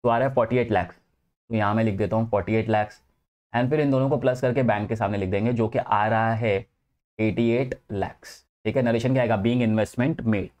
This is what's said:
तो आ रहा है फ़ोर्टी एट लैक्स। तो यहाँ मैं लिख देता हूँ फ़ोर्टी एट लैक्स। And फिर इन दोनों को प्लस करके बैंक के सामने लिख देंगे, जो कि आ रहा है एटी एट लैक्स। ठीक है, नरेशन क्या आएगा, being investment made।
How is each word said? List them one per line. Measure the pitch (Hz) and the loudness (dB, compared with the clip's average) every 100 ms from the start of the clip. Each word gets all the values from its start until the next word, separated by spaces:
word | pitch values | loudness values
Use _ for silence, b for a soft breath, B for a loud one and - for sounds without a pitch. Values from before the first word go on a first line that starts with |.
तो | 123 | 2
आ | 117 | 0
रहा | 135 | 2
है | 135 | 0
फ़ोर्टी | 110 123 | 2 0
एट | 117 | 2
लैक्स। | 98 87 - | 0 -2 -12
तो | _ _ _ _ _ 110 | _ _ _ _ _ -2
यहाँ | 104 107 | 0 2
मैं | |
लिख | 113 101 | 0 0
देता | 101 113 | -2 0
हूँ | 113 | 0
फ़ोर्टी | 104 92 110 | -2 0 -2
एट | 110 | 0
लैक्स। | 107 104 - _ _ _ _ _ | 0 -2 -8 _ _ _ _ _
And | 117 131 | -2 0
फिर | 156 | 0
इन | 143 | 2
दोनों | 131 135 | 2 0
को | 143 | 0
प्लस | 127 127 | 0 0
करके | 127 120 | 0 2
बैंक | 120 104 104 | 0 0 -2
के | 110 | -2
सामने | 101 101 | -2 -2
लिख | 95 | -2
देंगे, | 98 113 | 0 0
जो | 117 107 | 0 0
कि | 113 | -2
आ | - 104 107 | 0 0 2
रहा | 113 113 | 2 0
है | 113 117 98 - _ _ _ _ - | 0 0 -2 -4 _ _ _ _ -4
एटी | 110 92 117 | -2 2 0
एट | 120 131 - _ | 0 -2 -8 _
लैक्स। | 104 92 - - - _ _ 110 | -6 -6 -10 -20 -20 _ _ -4
ठीक | 135 | 0
है, | |
नरेशन | 120 117 123 | 0 0 0
क्या | 131 | 0
आएगा, | 117 110 | 2 2
being | 110 123 | 2 2
investment | 113 110 104 - 131 165 117 | 2 2 0 0 -2 0 -2
made। | 104 85 _ | -2 -4 _